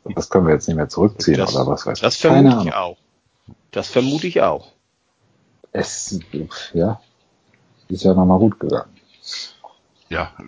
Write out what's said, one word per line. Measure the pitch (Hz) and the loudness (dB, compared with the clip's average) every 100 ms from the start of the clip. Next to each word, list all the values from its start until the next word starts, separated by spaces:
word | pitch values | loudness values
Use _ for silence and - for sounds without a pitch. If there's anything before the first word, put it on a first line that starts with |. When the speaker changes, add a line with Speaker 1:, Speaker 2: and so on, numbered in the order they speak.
Speaker 1:
<laughs> | - | -12
das | - - | -10 0
können | 95 82 | 2 4
wir | |
jetzt | 76 - | 2 0
nicht | 78 | -4
mehr | 73 | -4
zurückziehen | - 107 - - 76 | 0 0 2 0 0
Speaker 2:
Das, | 95 - | 0 -2
Speaker 1:
oder | 127 | -2
was | 139 - | -4 -6
weiß | - | -2
Speaker 2:
das | 143 - | -2 0
Speaker 1:
ich. | |
Keine | 160 135 135 | 4 6 6
Speaker 2:
vermute | 117 87 | 4 0
ich | |
Speaker 1:
Ahnung. | 101 90 - | -4 -8 -10
Speaker 2:
auch. | _ _ _ _ - - _ | _ _ _ _ -20 -20 _
Das | 101 - | -8 -2
vermute | 127 131 156 180 | 0 0 -2 -2
ich | - | 0
auch. | 87 76 - _ _ _ _ _ _ _ _ _ _ | 0 0 -8 _ _ _ _ _ _ _ _ _ _
Speaker 1:
Es, | - - - - 95 - 73 82 - - | -8 -6 -8 -10 -10 -10 -12 -10 -14 -6
ja, | 85 95 113 _ _ _ _ _ _ _ _ - | -2 -2 -2 _ _ _ _ _ _ _ _ -12
ist | - | -2
ja | 95 | 2
nochmal | 92 92 92 | 4 4 4
gut | 110 - | 2 0
gegangen. | 78 69 - _ _ _ - - - _ - _ _ _ - | -6 -6 -8 _ _ _ -16 -14 -14 _ -20 _ _ _ -10
Speaker 3:
Ja, | 82 82 - | -8 -8 -12